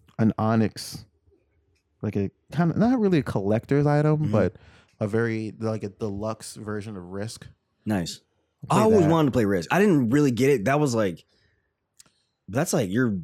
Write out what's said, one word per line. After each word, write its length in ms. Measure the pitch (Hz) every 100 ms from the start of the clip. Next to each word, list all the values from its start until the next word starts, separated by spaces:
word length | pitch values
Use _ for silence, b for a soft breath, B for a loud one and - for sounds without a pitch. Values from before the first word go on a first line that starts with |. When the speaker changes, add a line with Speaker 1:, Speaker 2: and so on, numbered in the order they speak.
| _ -
Speaker 1:
an 160 | 110 -
Onyx, 680 | 110 113 107 - - - - _ _ _ _ _ _ _ _ -
like, 140 | 110 101
a 160 | - _ -
kinda, 280 | 135 165 -
not 200 | 226 262
really 200 | 202 165
a 40 |
collector's 640 | - 110 98 110 - 139 147
item, 380 | 147 151 156
Speaker 2:
Mm-hmm. 80 | 151
Speaker 1:
but 240 | 104 90 - b b b b
a 80 | 107
very, 460 | 110 117 110 107 -
like, 240 | 110 110
a 60 | 101
deluxe 680 | - 110 98 110 110 - 113
version 420 | 107 107 107 98
of 60 | 87
Risk. 340 | 98 113 - - _ _ _ 107
Speaker 2:
Nice. 360 | 101 82 - _ _ _ _ -
Speaker 1:
I 40 |
Speaker 2:
I 40 | 170
Speaker 1:
played 40 | 220
Speaker 2:
always 160 | 214
Speaker 1:
that. 100 | 156
Speaker 2:
wanted 140 | 165 143
to 40 |
play 120 | 123 101
Risk. 240 | 95 78
I 60 | 165
didn't 300 | 214 147 113
really 220 | 143 143
get 180 | 110 135
it. 160 | 131 98
That 140 | 147
was 160 | 147 117
like, 280 | 98 80 _ _ _ _ _ _ _ _ _ _ _ _ -
that's 260 | 113 170
like 160 | 175 95
your 300 | 110 123 95